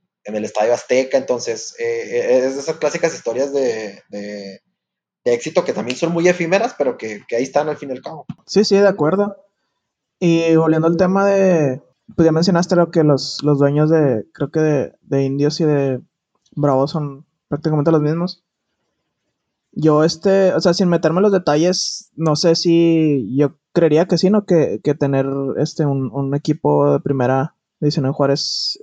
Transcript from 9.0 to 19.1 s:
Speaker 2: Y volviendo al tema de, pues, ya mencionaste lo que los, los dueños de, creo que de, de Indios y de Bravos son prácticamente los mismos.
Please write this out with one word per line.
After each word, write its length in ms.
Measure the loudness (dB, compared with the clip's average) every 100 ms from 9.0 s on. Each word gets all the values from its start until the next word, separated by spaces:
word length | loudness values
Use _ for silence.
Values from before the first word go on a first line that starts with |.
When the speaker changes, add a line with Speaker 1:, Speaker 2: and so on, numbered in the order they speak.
| 0 0 -4 -8 _ _ _ _ _ _ _ _
Speaker 2:
Y 360 | 0 2 4 4
volviendo 320 | 4 2 2
al 100 | 2
tema 280 | 0 2 2
de, 560 | 2 2 2 0 -2 -10 _ -8 0
pues, 100 | 2
ya 60 |
mencionaste 440 | 4 2 2 2 0
lo 160 | 2
que 120 | 2
los, 380 | 2 2 -2 -4
los 140 | 0 2
dueños 320 | 2 2 2
de, 380 | 2 2 0 -6
creo 180 | -8 -4
que 80 | -2
de, 340 | 0 0 -2 -8
de 220 | _ -2
Indios 360 | -2 0 -2 0
y 60 | 0
de 360 | 0 0 -4 -8 _ _ _ _ -2
Bravos 360 | 0 2 0
son 340 | -4 -8 -12 _ _ _
prácticamente 440 | -6 -2 0 2
los 100 | 2
mismos. 420 | 0 -2 -6 -8 _ _ _ _ _ _ _